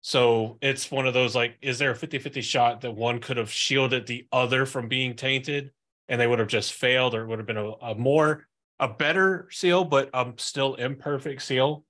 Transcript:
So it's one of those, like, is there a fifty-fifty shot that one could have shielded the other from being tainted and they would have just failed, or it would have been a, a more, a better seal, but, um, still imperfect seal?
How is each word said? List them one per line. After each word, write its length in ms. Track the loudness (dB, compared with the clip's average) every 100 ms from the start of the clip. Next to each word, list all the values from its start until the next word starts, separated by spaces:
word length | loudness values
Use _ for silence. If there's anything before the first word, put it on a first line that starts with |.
So 560 | 0 4 4 4 0 -2
it's 280 | -2 -2 -4
one 160 | -2 0
of 80 |
those, 220 | 2 2 2
like, 220 | -2 -2
is 180 | -6 -2
there 120 | -2
a 40 | -2
fifty-fifty 460 | -4 -6 -6 -8
shot 400 | -2 2 2 2
that 100 | -8
one 280 | -2 -2 -2
could 160 | -4 -4
have 140 | -4
shielded 560 | -2 0 2 2 0 -4
the 180 | -10 -2
other 340 | 0 2 2 0
from 220 | -4 -4
being 280 | -2 -4 -4
tainted 560 | -2 -2 -2 -6 -6 _ _ _ _
and 140 | 0
they 60 | 2
would 120 | 2
have 80 | 2
just 260 | 0 -2
failed, 420 | -2 2 4 2 -2
or 80 |
it 40 | -6
would 120 | -8
have 80 | -4
been 100 | -4
a, 140 | -4 -8
a 140 | -8 -2
more, 500 | 2 4 4 0 -6 _ _ _
a 80 | -4
better 600 | 0 0 4 4 2 -6
seal, 320 | -2 2 4
but, 260 | 4 2 2
um, 220 | -2 -4 -4
still 380 | -8 -2 -2 0
imperfect 680 | -6 -4 -6 -4 -6 -10
seal? 420 | -2 2 2 0 _